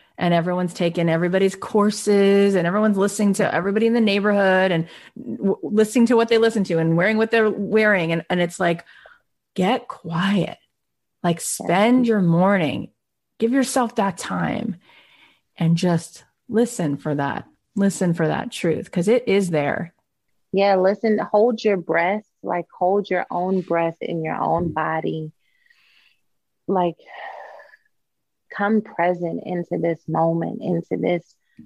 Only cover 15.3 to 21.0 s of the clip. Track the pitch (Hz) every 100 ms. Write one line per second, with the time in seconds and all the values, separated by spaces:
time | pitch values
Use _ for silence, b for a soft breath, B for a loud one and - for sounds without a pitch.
15.3 | b b - 165 170 180 165 - - -
16.3 | _ - 214 240 - 156 143 156 147 139
17.3 | - - _ _ 196 196 - 180 170 156
18.3 | 156 240 - 170 - - 180 180 247 -
19.3 | 196 180 156 143 - 170 _ _ _ _
20.3 | _ _ 190 202 190 185 208